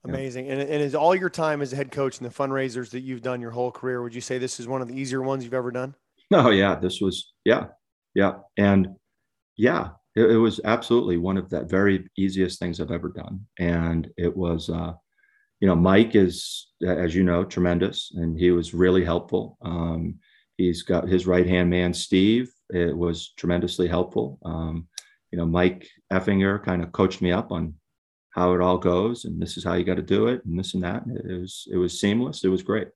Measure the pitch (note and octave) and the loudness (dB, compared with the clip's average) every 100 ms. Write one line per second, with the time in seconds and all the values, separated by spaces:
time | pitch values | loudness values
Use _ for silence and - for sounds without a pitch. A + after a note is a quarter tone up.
0 | - C3+ C3+ B2 C3+ C3+ C#3 D3 D3 D3 | -6 -6 -6 -10 -6 -4 -2 0 0 2
1 | D#3+ F#3+ F3+ - D#3 D3 C3+ C3+ C3+ C#3+ | 4 4 0 -2 -2 0 -4 -4 -6 -2
2 | C3+ - A#2+ - C#3 C3+ C3+ A#2 A#2 B2+ | -4 -4 -12 -4 -2 -2 -2 -6 -8 -10
3 | C3 B2+ B2+ B2 A#2 A#2+ B2 - B2+ B2 | -10 -8 -6 -6 -6 -4 -6 -4 -6 -4
4 | A#2+ A#2+ - B2+ B2+ - A#2 C3 A#2+ C3 | -6 -10 -6 -4 -4 -8 -6 -6 -6 -8
5 | C3+ C3 C3 C3+ A#2+ B2+ B2 B2 C3+ - | -6 -4 -2 -4 -4 -4 -4 -6 -8 -12
6 | _ _ _ G3 A#2+ G2 G2 D#2+ F#2 - | _ _ _ 6 8 6 4 2 -4 -2
7 | F#2+ F2 - _ - B2 - _ _ _ | -4 -4 -14 _ 2 2 0 _ _ _
8 | _ F#2+ G2 - - - G2+ G2 F#2 - | _ 2 2 0 -8 2 4 4 2 -6
9 | _ _ _ _ _ - A#2 E3 F2 - | _ _ _ _ _ 0 0 0 -6 -12
10 | _ G#2+ A2 A2+ A2+ G#2 G#2+ A#2 - A#2+ | _ 4 6 6 4 2 -2 -2 2 0
11 | G2+ F2 F2+ F#2+ F2+ D#2+ E2+ F#2+ G2+ F#2+ | 2 0 0 -2 -2 -6 0 2 4 2
12 | - - G2 F#2+ F2+ - F#2 E2 D#2+ E2+ | -4 -4 -2 0 -2 -2 -6 -6 -6 -6
13 | F2 - - F#2+ G#2 - E2+ E2+ E2+ E2 | -6 -10 -12 -12 -14 -4 0 0 0 -2
14 | D#2+ - E2+ F#2+ E2+ E2 D#2+ E2 E2 E2 | -4 -4 -2 -2 -2 -2 -4 -6 -6 -10
15 | _ _ _ _ _ _ G2 E2+ F2+ G2 | _ _ _ _ _ _ 2 6 6 6
16 | A2+ G#2+ F#2 - - - - _ F2+ F2 | 6 6 4 0 -10 -12 -16 _ -2 -2
17 | F2+ F2 F2+ F2 F2+ - F2+ F2 F#2+ - | 0 2 4 2 0 0 0 2 0 -4
18 | - F2 E2 D#2+ F2+ F2 E2 E2+ F2+ F#2 | -10 -6 -4 2 2 2 0 2 4 4
19 | E2+ E2+ - G2 - _ E2+ E2+ E2 E2 | 2 -2 -2 -4 -4 _ -6 -4 -2 -4
20 | E2+ E2+ _ _ _ - F2+ E2+ - F2 | -6 -8 _ _ _ -2 0 0 -2 -2
21 | F#2 F#2 F2+ F2+ F2+ F2+ F2 F2+ F2+ F2 | 2 0 4 4 4 4 4 2 0 -2
22 | - F#2 G2+ A#2 B2 _ _ F2+ E2+ D2 | 0 4 4 2 -2 _ _ -2 0 0
23 | F2 E2+ - - F2 F2 F2 - F2 F2 | -2 -4 -10 -6 -2 0 -2 -2 0 0
24 | F2+ - - - E2 D#2+ E2 E2 E2 - | -2 -4 -6 -8 -8 -6 -6 -8 -10 -18
25 | _ _ _ E2+ E2 E2+ F2+ F#3 - _ | _ _ _ -4 0 2 2 0 -16 _
26 | _ F#2+ - G2 G2 G2+ - F2+ E2+ - | _ -2 2 2 2 0 -2 -2 -2 0
27 | F#2+ - F2+ F2+ - F2 D#2+ D#2+ _ _ | 0 0 0 0 -2 -6 -6 -10 _ _
28 | _ _ _ - F2+ F2+ F2+ F2+ F2+ F2 | _ _ _ 0 2 2 2 2 2 2
29 | A2 A#2+ - E2+ E2+ - F2 F2+ F2+ F2+ | 0 -4 -8 -8 -8 -6 -4 -2 -2 -4
30 | E2+ G2 A2+ B2 - E2+ F#2+ F#2+ F2 A2+ | 0 0 2 -2 -4 -6 -4 -4 -4 -6
31 | A#2 - F2+ F2+ F#2 - - F#2+ F2+ - | -8 -10 -8 -10 -10 -14 -6 -2 -2 0
32 | G2+ A2 B2+ - F#2+ F#2 F#2 G#2 F#2 | 0 0 -2 -2 0 0 -2 -4 -4